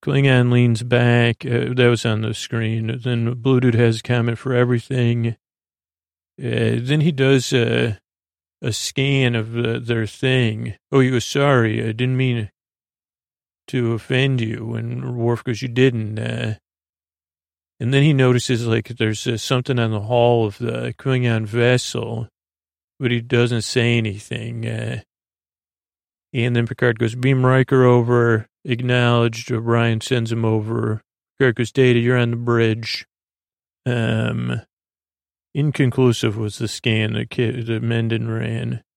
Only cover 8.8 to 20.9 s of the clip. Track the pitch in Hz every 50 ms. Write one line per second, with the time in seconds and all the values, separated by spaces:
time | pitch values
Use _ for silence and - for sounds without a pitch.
8.8 | - - - - 135 139 139 135 131 123 120 113 110 110 117 117 120 120 117 120
9.8 | 120 117 120 117 110 107 - - - 131 131 127 123 113 107 107 117 120 101 _
10.8 | _ _ - 139 131 127 131 120 110 - - 139 143 143 139 127 117 110 107 113
11.8 | 117 113 113 107 123 127 131 127 131 127 123 120 107 95 _ _ _ _ _ _
12.8 | _ _ _ _ _ _ _ _ _ _ _ _ _ _ _ _ _ - - 131
13.8 | 120 113 117 110 - - 135 127 135 139 135 127 117 110 113 113 110 110 117 113
14.8 | 113 117 120 123 131 131 123 120 117 117 120 113 - - 120 107 135 127 117 123
15.8 | 127 135 120 113 110 104 107 107 113 120 117 120 120 110 107 - _ _ _ _
16.8 | _ _ _ _ _ _ _ _ _ _ _ _ _ _ _ _ _ _ _ _
17.8 | 123 117 135 139 139 160 151 135 131 127 123 123 - - 131 113 120 117 113 117
18.8 | 110 - 120 - 117 110 107 104 - - 131 110 - - 135 127 123 - 135 123
19.8 | 117 110 110 107 101 104 123 120 120 120 120 117 113 107 101 - 123 117 117 120
20.8 | 120 120